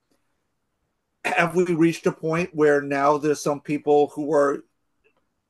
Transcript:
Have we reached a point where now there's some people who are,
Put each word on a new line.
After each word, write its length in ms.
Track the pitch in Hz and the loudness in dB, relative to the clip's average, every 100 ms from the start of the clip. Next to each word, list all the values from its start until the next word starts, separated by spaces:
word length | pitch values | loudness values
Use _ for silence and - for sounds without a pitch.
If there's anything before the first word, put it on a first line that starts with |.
| _ _ _ _ _ _ _ _ _ _ _ _ | _ _ _ _ _ _ _ _ _ _ _ _
Have 300 | - 185 170 | -4 0 0
we 100 | 165 | 0
reached 420 | 180 165 165 160 185 | -2 2 0 0 -4
a 60 | |
point 380 | - 160 160 185 | -4 -4 -4 -4
where 260 | - 151 143 | 0 2 2
now 380 | 143 139 139 151 | 0 0 2 2
there's 240 | 151 143 | 0 -2
some 180 | 156 143 | -4 -6
people 520 | - 147 - 147 143 | -6 -6 0 2 2
who 180 | 147 143 | -4 -2
are, 300 | 151 143 - - _ _ _ _ _ _ _ | 0 2 -2 -10 _ _ _ _ _ _ _